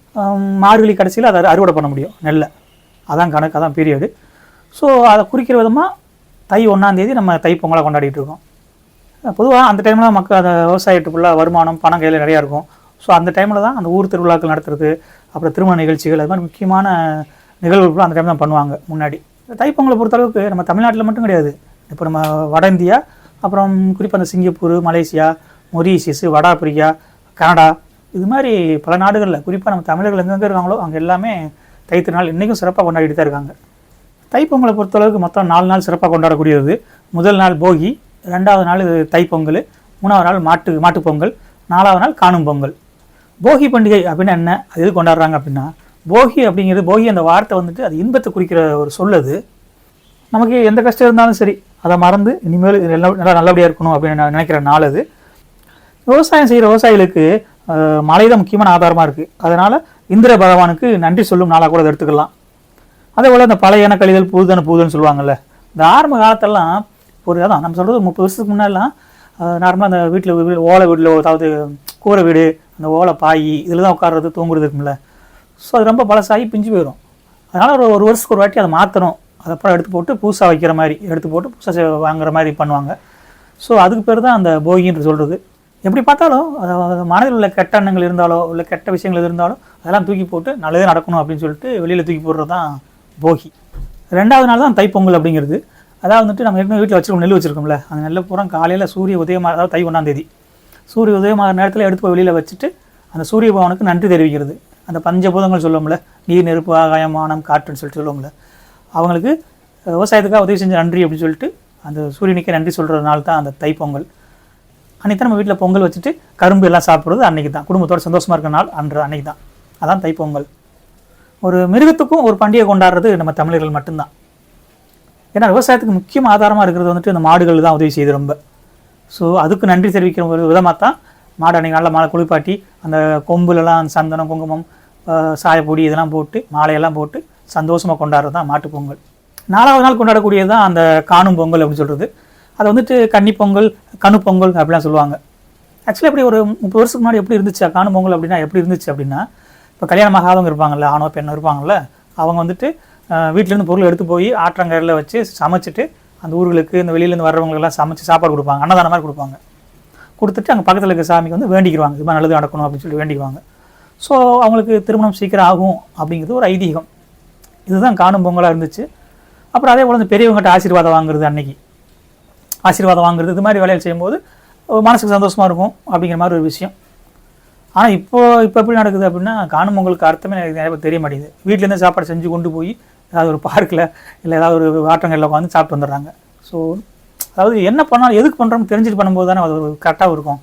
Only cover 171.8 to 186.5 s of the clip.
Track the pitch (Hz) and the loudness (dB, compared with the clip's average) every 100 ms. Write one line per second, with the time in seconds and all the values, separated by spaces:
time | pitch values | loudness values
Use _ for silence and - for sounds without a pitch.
171.8 | _ _ _ _ _ _ _ - 185 165 | _ _ _ _ _ _ _ -4 -2 0
172.8 | 190 175 170 170 165 180 202 202 185 185 | 0 2 2 0 -4 -2 -2 0 0 0
173.8 | 180 170 180 294 - _ _ _ - 220 | -4 -6 -6 -8 -10 _ _ _ -4 2
174.8 | 220 240 208 202 202 190 190 175 208 - | 4 2 2 0 0 2 0 0 -4 -6
175.8 | - 180 175 165 175 170 156 151 190 - | -2 -2 0 -2 -2 0 -2 -6 -12 -14
176.8 | _ _ _ _ _ _ _ _ _ 185 | _ _ _ _ _ _ _ _ _ 0
177.8 | 226 190 190 240 240 233 220 226 214 226 | 2 0 -2 2 4 4 2 2 0 0
178.8 | 214 196 190 175 190 226 170 156 190 196 | 0 0 -2 -2 -6 -6 -4 -2 0 0
179.8 | 185 175 160 165 190 190 170 160 160 160 | -2 0 0 -2 -6 -8 -8 -6 -6 -4
180.8 | 156 165 151 139 147 _ 190 202 196 190 | -4 -4 -6 -8 -14 _ -4 0 0 2
181.8 | 180 180 170 170 170 170 170 160 165 240 | 0 0 -6 -6 -6 -6 -6 -6 -10 -12
182.8 | _ _ _ 170 165 156 175 208 190 185 | _ _ _ -2 -2 -2 -2 -2 -2 -2
183.8 | 165 - - - 165 160 165 165 160 160 | -4 -6 -20 -14 -4 0 0 2 0 0
184.8 | 156 160 165 156 151 151 170 170 160 147 | 0 0 0 -2 -2 -2 -2 -2 -2 -4
185.8 | 143 139 147 - _ _ - | -6 -8 -12 -20 _ _ -14